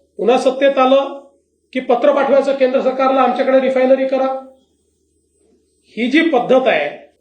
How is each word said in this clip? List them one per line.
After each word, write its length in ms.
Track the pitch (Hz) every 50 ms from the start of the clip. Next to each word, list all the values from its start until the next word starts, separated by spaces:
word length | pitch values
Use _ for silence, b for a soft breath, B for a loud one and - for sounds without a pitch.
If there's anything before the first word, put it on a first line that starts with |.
| _ _ _ -
पुन्हा 200 | - 208 254 254
सत्तेत 400 | 254 269 262 - 277 269 269 269
आलं 440 | 262 262 269 277 277 - - - - - _ _ _ _ _ _ _ _ -
की 60 | 262
पत्र 340 | 262 - 247 233 - 285 277
पाठवायचं 420 | 277 269 - 269 277 254 269 269
केंद्र 260 | - 262 254 262 254
सरकारला, 400 | 214 262 254 262 262 269 269 269
"आमच्याकडे 400 | 254 247 - - 254 262 262 262
रिफायनरी 460 | 262 262 262 254 262 254 269 262 262 262
करा." 380 | 269 262 262 262 262 262 262 - - _ _ _ _ _ _ _ _ _ _ _ _ _ _ _ _ _ _ _ _ _ _ _ _ _ _
ही 280 | _ _ 208 233 247
जी 180 | 262 311 330 330
पद्धत 380 | 285 233 - - 254 262 - 220
आहे 460 | 175 156 147 147 - - - - _ _